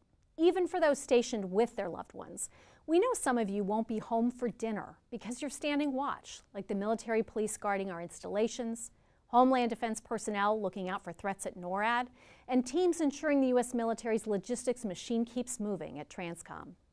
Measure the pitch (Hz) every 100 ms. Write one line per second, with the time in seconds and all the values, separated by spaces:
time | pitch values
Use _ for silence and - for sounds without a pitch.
0 | _ _ _ - 330 359 349 370 320 285
1 | - 247 233 226 196 185 233 - 196 160
2 | - 190 - 190 - - - - - 330
3 | 466 494 - 240 214 202 190 214 226 220
4 | - 226 233 240 240 - 226 208 - -
5 | _ 226 196 247 294 - 294 285 294 262
6 | 277 - - - - 202 196 202 202 220
7 | - 226 226 - 214 - 208 196 196 170
8 | 170 - 180 190 226 - 233 226 - -
9 | _ _ _ 240 254 262 240 240 233 220
10 | - 220 - 208 202 220 202 202 185 196
11 | - 165 202 196 190 - 175 190 214 240
12 | 247 - - - - 254 254 320 359 330
13 | 302 269 320 285 262 247 240 240 226 220
14 | 233 220 220 202 - 240 - 240 208 175
15 | - 233 233 - 247 - 208 196 156 147
16 | 147 - 175 170 - 160 151 175 _